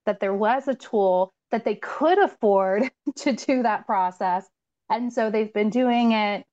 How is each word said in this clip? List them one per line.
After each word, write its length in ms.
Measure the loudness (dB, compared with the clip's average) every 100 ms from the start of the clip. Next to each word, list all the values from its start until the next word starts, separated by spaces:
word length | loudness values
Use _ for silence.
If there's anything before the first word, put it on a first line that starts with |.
| -6
that 140 | -4
there 140 | -2
was 340 | 0 0 0 -2
a 60 |
tool 580 | -6 -2 0 2 2 0 _ -6
that 140 | -4 -4
they 100 | -6
could 420 | -8 -2 2 4
afford 720 | 2 2 2 4 2 0 -2 _ -12
<laughs> 100 | -4
to 160 | -2
do 280 | -2 0 0
that 240 | 0 -2 -2
process. 600 | -2 -2 -2 -2 -2 -6 _ _ _ -6
And 240 | -4 -4
so 160 | -2 0
they've 240 | 0 -2
been 160 | 0 0
doing 420 | 2 2 2 2
it, 340 | 2 0 -4 -8